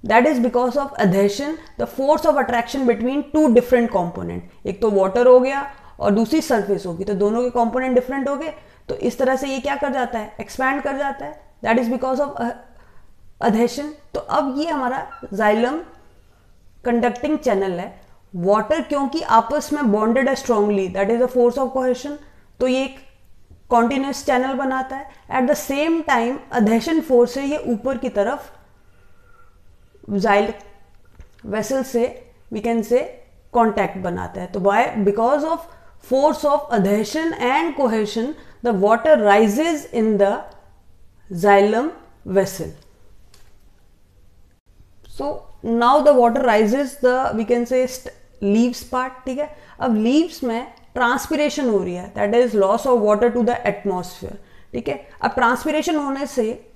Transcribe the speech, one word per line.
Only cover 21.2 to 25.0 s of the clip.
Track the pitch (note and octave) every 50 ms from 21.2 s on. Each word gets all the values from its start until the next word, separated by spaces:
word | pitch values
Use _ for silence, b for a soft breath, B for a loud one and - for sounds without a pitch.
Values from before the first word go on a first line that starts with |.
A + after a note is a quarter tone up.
| B3+
the | B3 B3
force | B3+ A#3+ A#3+ A#3+ C#4+
of | C4+ B3 B3+
cohesion, | C4 B3+ B3+ B3 B3 - D4 D4 D4 b b b b b b b _
तो | B3 B3+
ये | B3+ C4 C4+
एक | C4 C4 - - - - _ - - - - - _ -
कंटीन्यूअस | - - - B3 A#3+ A3+ A#3+ C#4 C4 C4+ C#4 B3+ - -
चैनल | - C4 B3 B3+ C4+ C4+
बनाता | B3 C#4 C4 C4 C4 C4 C4 C4
है। | C4+